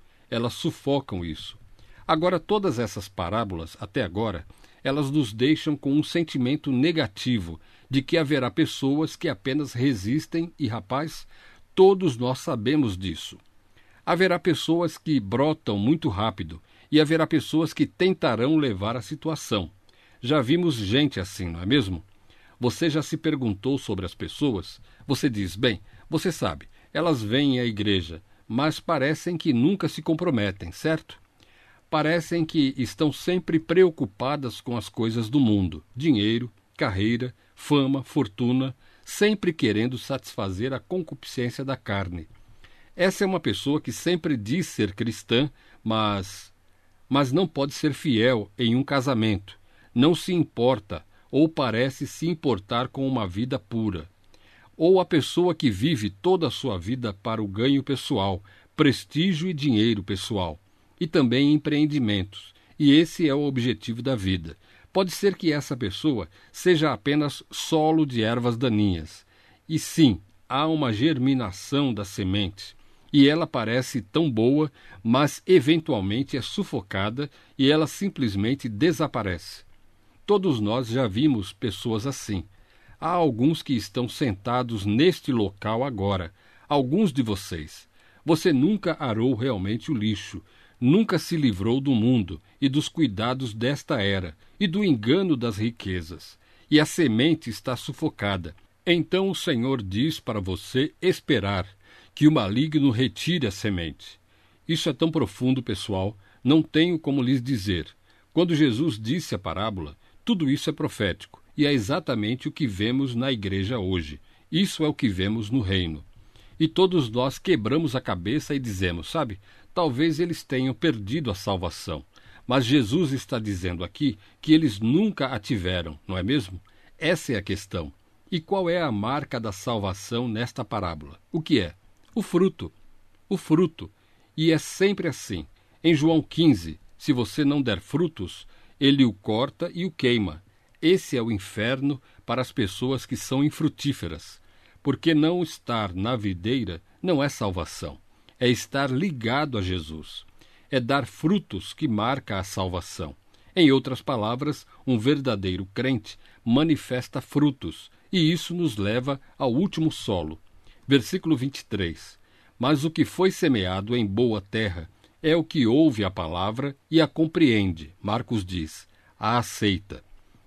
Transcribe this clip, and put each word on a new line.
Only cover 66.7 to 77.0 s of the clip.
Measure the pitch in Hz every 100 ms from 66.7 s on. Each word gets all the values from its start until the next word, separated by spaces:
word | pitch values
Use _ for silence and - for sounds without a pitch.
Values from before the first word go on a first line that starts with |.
| 160 156
apenas | 113 139 151 143 - -
solo | - - 160 156 160 143
de | 117
ervas | 110 120 123 117
daninhas. | 127 104 101 85 78 - _ _ _ _ -
E | 156
sim, | - 170 135 92 - _ -
há | 131 160
uma | 156 127
germinação | 107 156 139 131 131 104 - - 143 139
da | 104 98
semente. | - 92 101 92 - - - - - -
E | 147 139
ela | 160 160
parece | 127 110 120 123 127
tão | 98 156 160
boa, | 110 120 147 151 - - -
mas | 113 127 143 - -
eventualmente | 180 131 165 160 110 98 117 139 131
é |
sufocada | - - - 120 - 98